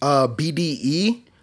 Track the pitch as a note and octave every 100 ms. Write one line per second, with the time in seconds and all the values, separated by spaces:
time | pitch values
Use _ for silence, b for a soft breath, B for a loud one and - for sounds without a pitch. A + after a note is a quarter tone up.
0 | C#3 C#3 B2+ A2+ D#3 D3+ E3+ C#3+ B2+ D#3
1 | G#3 A#3+ - _